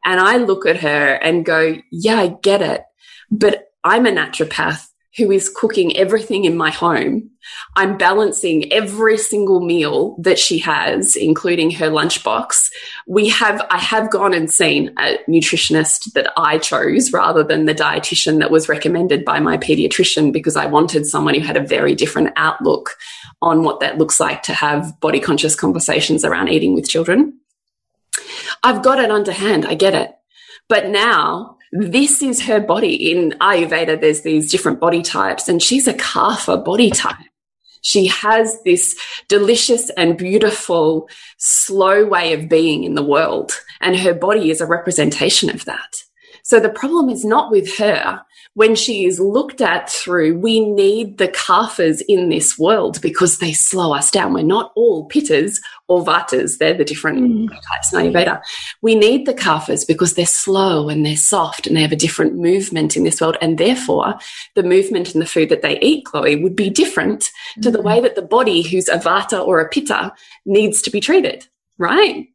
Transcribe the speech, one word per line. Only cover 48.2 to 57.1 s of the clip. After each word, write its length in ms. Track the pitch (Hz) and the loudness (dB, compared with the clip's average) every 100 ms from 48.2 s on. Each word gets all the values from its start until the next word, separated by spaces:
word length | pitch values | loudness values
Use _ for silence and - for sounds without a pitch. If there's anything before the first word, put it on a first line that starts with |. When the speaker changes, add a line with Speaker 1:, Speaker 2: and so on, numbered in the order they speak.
| - _ - | -12 _ -20
Speaker 1:
When 220 | - 220 220 | 2 2 4
she 300 | - 208 185 | 0 0 0
is 120 | 180 | 2
looked 440 | 190 220 294 - | 0 0 -2 -2
at 280 | 220 175 - | 0 0 -4
through, 480 | - - 180 156 170 | -10 -4 0 0 0
we 200 | 214 226 | 0 2
need 600 | 214 202 196 214 220 196 | 2 2 2 2 -4 -2
the 100 | 185 | -2
Kaphas 720 | - - 185 226 - 165 156 - | -2 0 0 0 0 0 0 0
in 180 | 196 180 | 2 2
this 320 | 160 160 - | 0 0 0
world 400 | 160 214 - - | 2 2 0 -4
because 360 | 170 - 180 - | -4 0 0 0
they 160 | 170 | -2
slow 400 | 151 - 190 170 | -2 -2 0 0
us 180 | 143 - | 0 0
down. 220 | 202 120 | 0 0
We're 100 | 87 | 0
not 300 | 160 202 220 - | 0 0 -2 2
all 320 | 233 170 156 | 2 2 0
Pittas 520 | 302 294 151 165 202 - - _ | -2 2 0 0 -4 -10 -20 _
or 160 | 180 | 0
Vatas. 540 | 160 170 165 127 143 - | 2 0 0 -2 -2 0
They're 160 | 156 | 0
the 100 | 180 | 0
different 360 | 147 151 156 | -2 -2 -4